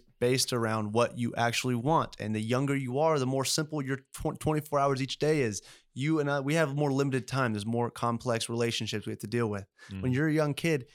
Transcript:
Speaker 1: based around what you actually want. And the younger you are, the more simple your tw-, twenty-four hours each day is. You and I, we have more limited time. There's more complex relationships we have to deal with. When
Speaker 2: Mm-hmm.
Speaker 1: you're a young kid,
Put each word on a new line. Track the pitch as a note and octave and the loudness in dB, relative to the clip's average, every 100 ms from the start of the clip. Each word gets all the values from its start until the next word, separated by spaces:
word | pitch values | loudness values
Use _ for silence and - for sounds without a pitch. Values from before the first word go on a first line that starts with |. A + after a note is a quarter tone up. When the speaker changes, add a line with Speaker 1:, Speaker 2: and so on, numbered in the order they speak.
| - _ | -8 _
Speaker 1:
based | B2 C3 - | 2 2 0
around | B2 A2+ A2 G#2 | 0 0 -2 0
what | A2+ A#2 A#2+ | 2 2 0
you | A#2 | -4
actually | - A#2 A#2 B2+ | 0 0 0 -2
want. | A#2+ C3 D#3+ A#2 - | 0 2 0 0 -6
And | G#2+ | -4
the | G#2+ | -2
younger | A2 B2 C#3 | 0 0 0
you | C#3 B2+ C3 | -2 -2 0
are, | D#3+ D3+ | 2 2
the | |
more | B2+ C3+ | 2 0
simple | B2+ - D3+ D3+ | 0 -2 -2 -4
your | C3 C3 - | -4 -6 -8
tw-, | - D#3 - | -6 -6 -2
twenty-four | D3+ D3+ - C#3+ | 0 0 0 2
hours | C#3 C3+ | 2 2
each | C3+ - | -2 0
day | D3 D#3 | 0 2
is. | A#2 G2 - - _ | 0 -2 -10 -20 _
You | B2+ D3 D#3+ | -4 0 2
and | C#3+ | 2
I, | C#3+ | 0
we | C3+ | 0
have | E3 D3+ | 2 2
more | C#3+ D3 | 2 2
limited | C3+ C#3 C3 - | 2 2 0 -2
time. | C3 B2 | 0 0
There's | G#2 | 0
more | G#2+ A#2 A#2 | 0 0 -2
complex | - A#2+ A#2 B2+ A2+ - | 0 0 0 0 -2 -2
relationships | A#2 A#2 - G#2+ G#2+ | 0 0 0 -4 -4
we | A2 | -6
have | G#2+ | -8
to | G#2 | -4
deal | A#2+ A2+ | 0 0
with. | G2+ G2 _ - | -2 -8 _ -14
When | G2 | -4
Speaker 2:
Mm-hmm. | B2+ | 0
Speaker 1:
you're | B2+ D#3 | 2 2
a | |
young | D3+ D3+ | 2 2
kid, | C#3+ E3+ D3 B2 | 0 0 0 -4